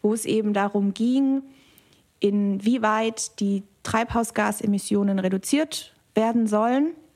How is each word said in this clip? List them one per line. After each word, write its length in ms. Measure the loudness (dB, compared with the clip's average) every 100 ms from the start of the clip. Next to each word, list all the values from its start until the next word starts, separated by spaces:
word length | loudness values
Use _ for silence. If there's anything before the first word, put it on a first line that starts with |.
wo 140 | 0
es 120 | -2 0
eben 260 | 0 0
darum 420 | 0 0 0 -2
ging, 480 | 0 0 2 2 0 -4 -20 -20 -20 _ _ _ _
inwieweit 1200 | 0 2 0 0 0 0 2 0 -2 -4 -10 -4
die 240 | -2 -2 -6 _
Treibhausgasemissionen 1400 | -4 -2 0 -2 -2 -2 -2 -2 -2 -2 0 0 2 0
reduziert 760 | 0 -2 0 0 0 -6 -12 _ _
werden 320 | 0 2 2 2
sollen 460 | 2 2 2 0 -4 -20